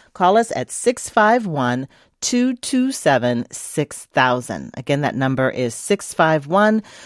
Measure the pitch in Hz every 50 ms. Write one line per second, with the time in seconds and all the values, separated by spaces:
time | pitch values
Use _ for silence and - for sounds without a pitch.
0 | _ _ - - 185 180 202 226 233 - - 123 127 - - - - 233 254 -
1 | - - - 233 208 214 233 254 220 185 156 143 127 123 123 127 135 - _ _
2 | _ _ _ - - - - 247 247 262 262 240 - - - 254 254 262 262 -
3 | - 156 139 123 120 123 123 117 117 - - - - - - 160 147 - - -
4 | - - - - 131 127 123 123 123 - 98 80 65 - - - 127 - 143 143
5 | 147 - - 135 135 131 131 127 131 131 - - 127 117 - - - - 208 196
6 | - - - - 165 160 160 156 139 143 170 196 208 214 214 220 - - - -
7 | -